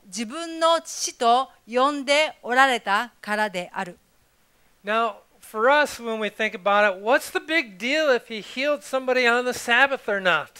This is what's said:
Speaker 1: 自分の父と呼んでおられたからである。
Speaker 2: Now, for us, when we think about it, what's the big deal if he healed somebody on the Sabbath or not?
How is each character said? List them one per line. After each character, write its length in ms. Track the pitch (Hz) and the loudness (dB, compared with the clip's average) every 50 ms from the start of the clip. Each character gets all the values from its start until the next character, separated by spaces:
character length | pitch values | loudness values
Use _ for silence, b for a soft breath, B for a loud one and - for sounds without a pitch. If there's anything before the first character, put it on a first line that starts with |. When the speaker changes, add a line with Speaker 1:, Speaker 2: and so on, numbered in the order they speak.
| _ | _
Speaker 1:
自 200 | 208 180 208 240 | -14 -10 -10 -10
分 340 | 208 277 330 339 330 330 320 | -8 -10 -10 -10 -10 -4 0
の 220 | 330 330 330 320 | 2 2 2 2
父 340 | 320 - - - - 349 - | -2 -6 -10 -8 -8 -8 -4
と 340 | - 247 233 240 254 262 254 - _ _ | 0 2 2 4 2 0 -2 -8 _ _
呼 240 | 208 233 247 262 285 | -6 -2 0 0 0
ん 140 | 294 285 262 | 0 -2 -2
で 320 | 277 285 302 311 294 - _ - | 0 2 2 2 0 -4 _ -6
お 100 | 226 240 | -2 2
ら 140 | 262 269 | 4 4
れ 120 | 269 247 220 | 4 2 0
た 320 | - 202 196 208 240 233 _ _ | -2 0 0 0 -2 -4 _ _
か 160 | - 208 208 | -8 -4 -2
ら 120 | 214 214 214 | -2 -2 -2
で 220 | 180 180 175 - - | -4 -8 -10 -8 -8
あ 100 | 190 190 | -10 -10
る。 120 | 175 165 _ _ _ _ _ _ _ _ _ _ _ _ _ _ _ _ _ - | -10 -12 _ _ _ _ _ _ _ _ _ _ _ _ _ _ _ _ _ -6
Speaker 2:
Now, 320 | 202 214 226 233 220 202 208 _ _ _ _ | -4 -2 0 0 -2 -4 -8 _ _ _ _
for 320 | - - - 214 220 262 | -18 -10 -4 0 2 4
us, 300 | 285 302 285 269 - - | 4 4 2 0 -4 -8
when 180 | 233 233 226 220 | -8 -6 -6 -4
we 100 | 214 202 | -6 -6
think 220 | - - 220 214 214 | -4 -4 -4 -4 -4
about 320 | 196 180 202 202 208 208 | -2 0 2 4 4 4
it, 180 | 208 185 190 202 | 4 2 0 0
what's 280 | 226 269 302 - - | 2 2 2 0 -2
the 80 | - 370 | -6 -6
big 400 | - 294 320 330 269 220 190 175 | -4 -2 -2 -2 -2 -4 -8 -8
deal 300 | 214 247 285 311 311 294 | -4 -2 0 0 2 2
if 180 | 247 226 - | 2 0 -2
he 140 | - 226 214 | -6 -12 -12
healed 420 | 185 - - 254 269 294 294 - - | -12 -10 -8 -4 -2 -2 -2 -4 -4
somebody 420 | - 269 262 262 254 247 254 240 | -6 -6 -4 -2 0 0 2 4
on 260 | 233 233 247 247 247 | 4 2 2 0 -2
the 60 | 233 | -4
Sabbath 500 | - - 240 233 247 269 277 269 - - 226 | -4 -2 0 2 4 4 2 0 -2 -4 -4
or 100 | 202 196 | -2 0
not? 280 | 190 180 165 151 139 - - | 2 2 2 2 0 -4 -14